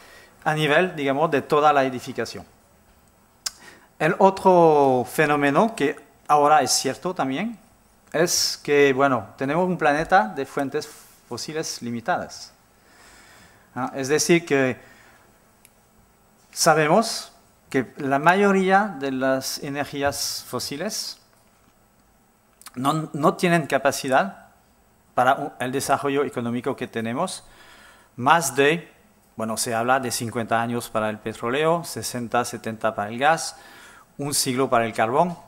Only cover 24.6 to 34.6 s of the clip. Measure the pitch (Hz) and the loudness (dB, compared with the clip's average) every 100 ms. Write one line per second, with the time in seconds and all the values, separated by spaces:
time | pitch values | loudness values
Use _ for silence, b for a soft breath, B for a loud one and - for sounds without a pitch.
24.6 | _ _ _ _ _ - 123 139 143 - | _ _ _ _ _ 0 2 2 -2 -6
25.6 | 123 135 131 135 143 139 131 127 117 120 | -6 -4 0 0 0 0 -2 -4 -4 -4
26.6 | 139 131 123 117 113 120 185 - B B | -4 -6 -6 -6 -6 -4 -6 -8 B B
27.6 | B B B B B - 123 165 151 127 | B B B B B -4 2 2 2 2
28.6 | 139 170 165 _ _ _ _ - 110 110 | 2 2 -4 _ _ _ _ -8 -6 -4
29.6 | - 113 117 135 120 110 117 120 110 113 | -4 -2 2 2 0 -4 -6 -6 -2 -2
30.6 | 117 120 - 113 107 107 113 107 117 135 | 0 -4 -6 -4 -4 -4 -8 -6 -4 0
31.6 | 160 170 160 - 104 123 117 120 120 113 | 2 0 -2 -10 -8 -8 -4 -2 -4 -6
32.6 | - 110 110 104 104 120 139 160 - - | -10 -6 -4 -4 -6 0 0 0 -4 -12
33.6 | B B B B B - 143 143 - 123 | B B B B B -10 -6 -2 -2 0